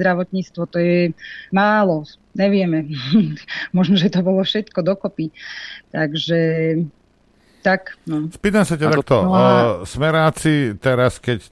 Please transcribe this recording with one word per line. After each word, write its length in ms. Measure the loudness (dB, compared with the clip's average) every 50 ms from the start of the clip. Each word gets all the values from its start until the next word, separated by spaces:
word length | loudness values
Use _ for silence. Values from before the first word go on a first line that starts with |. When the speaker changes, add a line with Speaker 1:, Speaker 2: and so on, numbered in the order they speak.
Speaker 1:
zdravotníctvo, 640 | 0 2 2 0 -2 -4 -6 -6 -6 -6 -8 -10 -10
to 140 | -6 -4 -2
je 180 | 0 2 2 2 2 0 -2 -6 -12 -18 -18 -18 -10 -4 0
málo, 560 | 2 2 4 4 2 2 2 0 -2 -4 -8 -14 -20 _ _ -4
nevieme. 560 | -2 0 2 2 2 2 0 0 -2 -2 -4 -8 -8 -4 0 2 2 2 2
<laughs> 460 | -2 -8 -12 -12 -12 -10 -8 -4 0
Možno, 240 | 0 2 4 4 2
že 80 | 2 2
to 160 | 0 0 0
bolo 160 | 0 0 0
všetko 400 | 0 -2 -2 -4 -6 -6 -6 -4
dokopy. 480 | -2 -2 -2 -2 -4 -8 -6 -6 -8 -8 -8 -12 -18 -16 -16 -16 -16 -16 -18 -20 -18 _ -6
Takže 480 | -4 -4 -4 -4 -6 -4 -2 0 0 0 0 0 0 -2 0 0 -2 -2 -4 -8 _ _ _ _ _ _ _ _ _ _ _ _ _ -2
tak, 320 | 0 0 0 -2 -8 -20 -16 _ -6
no. 160 | -4 -4 -4
Speaker 2:
Spýtam 400 | -6 -6 -4 -2 0 2 2 2
sa 80 | 2 0
ťa 160 | 0 0 2
Speaker 1:
Ako 160 | 2 0 2
Speaker 2:
takto, 100 | 2 2 2 4
Speaker 1:
no 160 | 4 4 4
a 0 |
Speaker 2:
o, 120 | 4 6 4 4 4 2 0 -2 -6
smeráci 880 | -8 -6 -2 0 0 2 2 2 2 0 0 0 0 2 2 0 -2 -4 -2 0
teraz, 400 | 0 2 2 2 0 0 -2 -4
keď 240 | -4 -4 -4 -6 -6